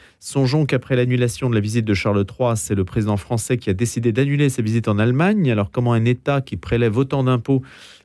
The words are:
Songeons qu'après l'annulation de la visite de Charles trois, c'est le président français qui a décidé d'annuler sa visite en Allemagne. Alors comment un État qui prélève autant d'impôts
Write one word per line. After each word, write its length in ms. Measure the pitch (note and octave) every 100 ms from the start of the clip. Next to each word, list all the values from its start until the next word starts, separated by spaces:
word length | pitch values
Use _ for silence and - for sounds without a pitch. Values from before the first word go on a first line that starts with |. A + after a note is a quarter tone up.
| - _
Songeons 440 | - C#3 C3 D3+
qu'après 300 | C#3+ C3 -
l'annulation 560 | C3 B2 B2 B2 - B2+
de 60 | A2+
la 40 |
visite 240 | G2+ A#2
de 80 | G#2+
Charles 320 | G2 A2 G2+
trois, 300 | G2 - B2
c'est 220 | A2 - G2+
le 80 |
président 320 | F2+ A#2 G#2+ G#2
français 420 | - A#2 - C3
qui 100 | -
a 60 |
décidé 380 | F#2 A#2 - A#2
d'annuler 360 | A2 C#3 C#3+ D3
sa 140 | B2+
visite 240 | G#2+ A2+ A2
en 100 | G#2
Allemagne. 540 | A2+ C3 F3+ G#3+ D3
Alors 220 | G#2+ G2+
comment 200 | - A#2+
un 120 | A#2
État 360 | A2+ B2 - C#3
qui 160 | C3+ F2
prélève 400 | - A#2 A#2 G#2+
autant 280 | C3+ C#3+
d'impôts 380 | B2+ B2+ B2 C3+ C3 - - -